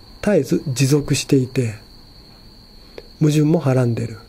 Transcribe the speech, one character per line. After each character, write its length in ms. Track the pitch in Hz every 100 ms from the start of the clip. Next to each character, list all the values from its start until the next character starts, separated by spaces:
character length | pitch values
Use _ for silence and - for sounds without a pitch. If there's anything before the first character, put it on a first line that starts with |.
| - -
絶 160 | - 190
え 60 |
ず 200 | 131 - -
持 200 | 120 135
続 280 | 147 139 139
し 80 |
て 120 | - 139
い 120 | 127
て、 280 | - 117 104 - - - - - - - - - - - - - -
矛 100 | 156
盾 140 | 151
も 160 | 147 170
は 140 | 135
ら 120 | 127 123
ん 80 |
で 120 | 113 117
る。 100 | 110